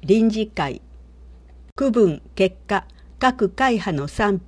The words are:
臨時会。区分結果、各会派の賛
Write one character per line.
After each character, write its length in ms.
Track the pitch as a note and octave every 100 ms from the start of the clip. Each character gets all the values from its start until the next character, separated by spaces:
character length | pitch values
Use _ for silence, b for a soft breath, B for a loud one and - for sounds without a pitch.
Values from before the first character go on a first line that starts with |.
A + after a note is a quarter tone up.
臨 280 | D3 G#3+ A3+
時 180 | G#3+ A3
会。 340 | - C#3+ - - - - - - - - - - -
区 160 | C4+
分 300 | A#3+ G3 D3 - -
結 220 | F#3+ - -
果、 180 | G3+ - b b -
各 300 | B3+ B3+ G3
会 260 | - C4 A3+
派 180 | F#3
の 140 | D3+ C#3+
賛 340 | - G#3 G3